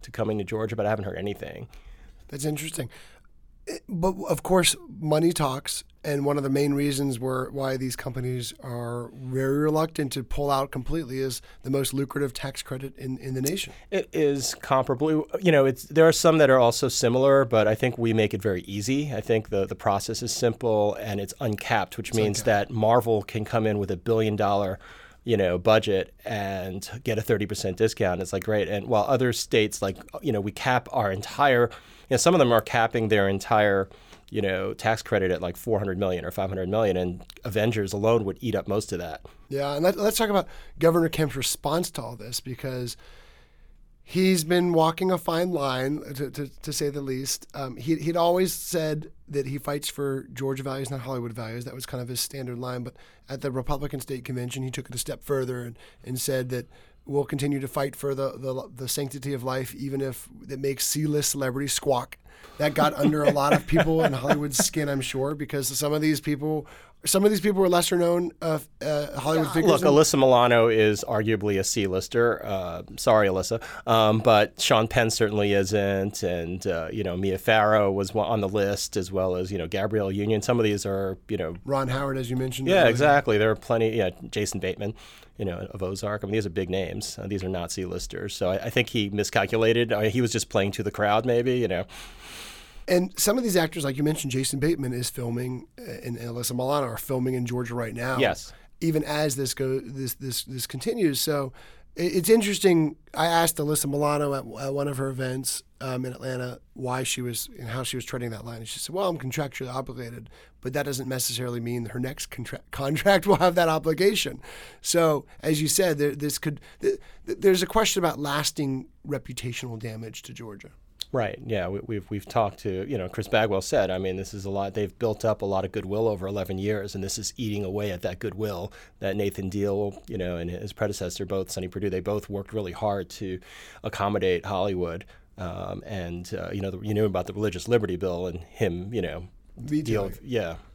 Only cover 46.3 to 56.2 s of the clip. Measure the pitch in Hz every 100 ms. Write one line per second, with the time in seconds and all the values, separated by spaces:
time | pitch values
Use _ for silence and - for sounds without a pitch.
46.3 | 147 139 - - 143 147 143 139 131 135
47.3 | - - 147 135 123 123 160 151 170 170
48.3 | 180 185 - - 175 156 151 156 - -
49.3 | 143 135 139 - 147 143 - 139 135 -
50.3 | 123 135 135 135 135 131 135 120 127 120
51.3 | 113 110 120 120 127 - 127 123 120 -
52.3 | 139 123 120 127 127 120 - - _ -
53.3 | 135 143 131 127 139 143 139 - 131 123
54.3 | 127 123 135 131 127 123 123 - 135 -
55.3 | 135 127 123 120 117 - _ - 127